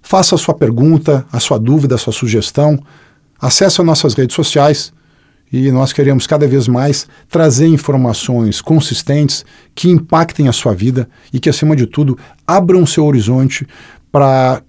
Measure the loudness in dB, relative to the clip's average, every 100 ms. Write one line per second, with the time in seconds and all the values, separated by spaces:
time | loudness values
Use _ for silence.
0 | 0 0 2 0 -2 -2 -2 2 2 2
1 | 2 -2 -2 -8 -4 -2 0 0 0 -2
2 | -4 -6 -2 -2 -2 0 0 0 -6 _
3 | _ _ _ _ -4 0 0 2 0 2
4 | 0 0 -2 -2 -2 2 2 0 -6 _
5 | _ _ _ _ _ -2 0 0 0 0
6 | 0 0 0 0 2 2 0 0 0 -2
7 | -8 _ _ 0 2 4 2 2 0 0
8 | 0 -2 -4 -2 -2 -4 0 0 0 -6
9 | -2 0 0 -2 -10 _ _ -2 2 2
10 | 2 0 0 0 -2 0 -2 -2 -2 -2
11 | -6 _ _ -4 -2 0 0 0 0 -2
12 | -2 -2 -10 _ -2 0 2 2 2 2
13 | 2 0 0 0 0 -4 -12 -16 -20 -20
14 | _ 0 2 2 0 -2